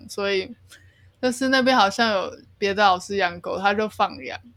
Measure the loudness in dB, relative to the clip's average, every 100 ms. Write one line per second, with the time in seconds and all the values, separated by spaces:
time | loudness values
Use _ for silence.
0 | -12 -8 -4 -2 -4 -12 _ -20 -20 _
1 | _ _ -4 -2 0 2 4 4 4 2
2 | 0 0 -4 -10 -20 _ -2 2 4 4
3 | -2 -2 -2 -4 -6 -2 0 0 -2 -2
4 | -4 -4 -12 -14 -16